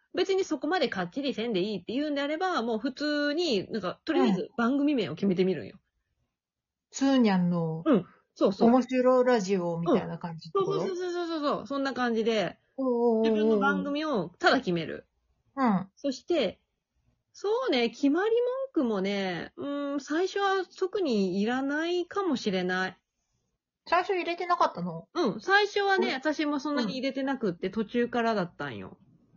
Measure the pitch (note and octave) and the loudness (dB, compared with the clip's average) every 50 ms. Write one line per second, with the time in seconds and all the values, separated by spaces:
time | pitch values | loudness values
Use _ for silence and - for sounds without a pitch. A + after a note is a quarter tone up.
0 | _ _ - - - - F#4+ F#4+ F#4 - D#4 B3+ - D4 F#4 F4+ B3+ A3+ - F#3+ | _ _ -2 -2 0 2 2 0 0 0 -2 -4 -2 -2 0 0 0 0 0 -4
1 | F3 F3 - C#4 C#4 C4 - G#3+ A3+ A#3+ G#3 F3 F#3+ A3 G#3 F3+ - - A3+ C#4 | -6 -4 -6 -4 -4 -4 -4 -2 -4 -2 0 0 0 -2 -4 -6 -6 -4 -4 -4
2 | D4+ D4+ C#4+ C#4 C#4+ C#4+ D#4 D#4+ F#4 F#4 E4+ B3+ A3+ A#3+ A3 G#3+ A#3 C#4 - - | -2 -2 -2 -2 -2 -2 -2 -2 -2 -2 -2 -2 -2 -2 -2 -2 -4 -6 -4 -4
3 | D4 D4+ D4 D4 D4 D4 D4 E4+ F4+ D#4 A3 F#3 - - - G#3 F#3 F3 - - | -4 -2 0 0 0 0 0 0 0 0 0 -2 -2 -4 -6 -6 -4 -6 -8 -6
4 | _ - D4 - - A3 F#3 - - - - A#3+ A#3 A#3+ C#4+ C#4 C#4+ D4+ C#4+ A#3 | _ 0 2 4 4 4 2 0 -2 -6 -4 -2 0 0 2 2 2 2 2 0
5 | F3+ B2 D#3+ - G3+ G3 F3 F#3+ F3+ F#3+ E3+ C3+ F#2+ - - - _ _ _ _ | 0 -2 -4 -2 0 0 2 2 2 0 0 -2 -6 -10 -16 -20 _ _ _ _
6 | _ _ _ _ _ _ _ _ _ _ _ _ _ _ _ _ _ _ - - | _ _ _ _ _ _ _ _ _ _ _ _ _ _ _ _ _ _ -4 0
7 | C4+ C#4 C4+ B3+ A3+ G#3 F#3+ F3+ F3 F3 F3 E3+ E3 D#3+ D#3+ E3 - D#4+ B3+ F3 | 2 4 4 4 4 4 4 4 2 2 2 0 0 -2 -4 -2 2 2 2 2
8 | - - - _ _ _ _ - D4+ G3 G3 - A3+ A3+ B3 C4 A#3+ B3+ B3+ B3+ | 2 -2 -10 _ _ _ _ 0 2 2 4 4 4 6 6 6 4 2 0 2
9 | B3 B3+ B3+ B3+ B3 B3+ B3 A3 F#3 F#3+ G3+ F#3 F3 E3+ E3 E3 E3+ F4 C4 F#3 | 4 4 4 6 6 4 4 2 2 0 0 0 0 -2 -2 -2 0 2 2 2
10 | F3 E3 E3+ - - E3+ E3 D#3+ - - - G4 F#4 - G4+ - - G4 F4+ F4+ | 2 -2 -8 -10 -10 -10 -12 -12 -12 -4 -2 -2 0 0 0 -2 -2 -2 -4 -4
11 | F4+ F4+ F4 F4 F4 E4 E4 D4+ D4 C#4 G3+ - - A3 C#4 C#4 C4+ C4+ A#3 B3 | -4 -4 -4 -4 -4 -4 -4 -2 -2 -2 -2 -2 -4 -6 -4 -4 -4 -4 -2 -2
12 | B3 A#3+ A3+ A3+ G#3 A3+ A3+ G#3 F3 - - - _ _ _ C4+ C4 B3+ A#3+ A#3 | -2 0 0 0 0 2 0 0 0 -2 -6 -10 _ _ _ -4 -2 0 2 2
13 | A#3+ A#3+ A3 A3 A3 A3+ A3 G#3+ G#3+ A3 A3 G3+ F#3+ C#4 D4 F#3+ - C#4+ C#4+ D4 | 2 4 4 4 4 4 4 4 4 4 4 4 4 4 2 2 0 -2 -2 -2
14 | D#4 D#4 C4+ G3 D3+ - - _ - F4 C#4+ B3+ - F#3+ E3+ E3+ D#3 - D3+ - | -2 -2 -2 -2 -2 -4 -4 _ 2 4 4 4 2 0 -2 -2 -4 -6 -8 -10
15 | - _ _ _ _ _ _ _ _ _ _ C#4 C4 A3+ G3 F3 F#3+ - _ - | -12 _ _ _ _ _ _ _ _ _ _ 0 2 2 2 2 -2 -6 _ -6
16 | - C#4 C4 - - - F4 D4+ G#3+ F3 - _ _ _ _ _ _ _ _ _ | -4 -4 -4 -4 -4 -2 0 0 0 0 -4 _ _ _ _ _ _ _ _ _
17 | _ _ _ _ _ _ _ - - G4+ A4 B4+ C5 A4 C#4+ A#3+ A#3 A#3 A#3+ - | _ _ _ _ _ _ _ -6 -2 0 0 0 0 0 0 2 0 0 0 0
18 | C#4+ C#4 D4 F4+ G#4 A4+ A4+ A#4+ B4 B4 B4+ C5+ C5+ C5+ - E4 B3+ A3+ G#3 F#3+ | 2 2 2 2 2 2 2 2 2 0 -2 -4 -6 -2 -2 0 0 0 0 0
19 | F#3+ G3 G3+ G3 F#3+ F#3 F3 D#3+ - - - - C4+ C#4+ C#4+ C#4+ C#4+ C#4 C#4+ C#4+ | -2 -2 -2 -2 -2 -2 -4 -6 -8 -10 -10 -10 -8 -6 -6 -4 -4 -4 -6 -6
20 | - - D4+ E4+ F#4+ F#4 - G4 G4+ F#4+ G4 F#4+ F4+ - - - F#4+ F#4 - G#4 | -6 -4 -2 -2 -2 -2 -2 -2 0 0 0 0 -2 -6 -6 -6 -6 -4 -2 -2
21 | F4 C4+ A3 G3+ G3 F#3 F3+ G3 G#3 A#3 B3 C4 C4+ C#4 D4 D#4 E4 F4 F4+ F4+ | -2 0 0 0 0 0 0 0 0 0 -2 -2 -2 -2 -2 -2 -2 -2 -2 -2
22 | F4 - - G4+ F#4+ E4+ C4 - - G#3+ F#3 F3+ F3+ F3+ F#3 F#3 F#3 - - _ | -4 -4 -4 -4 -2 0 -2 -2 -2 -2 -2 -2 -2 -2 -2 -2 -4 -6 -8 _
23 | _ _ _ _ _ _ _ _ _ _ _ _ _ _ _ _ _ - E4 F4+ | _ _ _ _ _ _ _ _ _ _ _ _ _ _ _ _ _ 2 2 2
24 | F4+ G4 F#4+ F4 D#4 E4+ F4 F4+ F4+ F4+ F4 F4 E4 - - F3 F3 F3+ D#3+ E3 | 2 2 -2 -2 -2 -2 -4 -4 -2 0 2 2 2 0 0 -4 -6 -6 -8 -10
25 | - _ - F4 D#4+ G#3 - A3 - F#4 G4 G#4 G#4 G4+ - G4+ G4+ G4 F#4+ F#4 | -14 _ -2 0 0 0 -2 -2 2 4 4 4 4 2 0 0 2 2 2 2
26 | F#4+ F#4+ C#4 C4 - D#4 D4 D#4+ D4+ D4 D4 C4+ D4+ D4+ C#4+ C4 A3+ F#3 - C4 | 2 0 -2 -2 -2 -2 -2 0 -2 -2 -2 -2 -2 -2 -2 -2 -2 -2 -4 -4
27 | B3+ C4+ C4+ C4+ C4+ C#4 C4+ - A3 F#3 E3+ - - F#3+ - A3+ G#3+ - - A#3+ | -4 -4 -4 -2 -2 -2 -2 -2 -2 -4 -4 -4 -6 -4 -4 -4 -4 -2 0 -2
28 | A#3+ A#3+ - A#3+ A3+ A3+ A3 G3+ F3 F3 - - C#3+ C#3 A2 G2 F#2 - - - | 0 0 0 0 0 0 0 0 -2 -4 -6 -8 -10 -8 -8 -10 -12 -14 -16 -20
29 | _ _ _ _ _ _ _ | _ _ _ _ _ _ _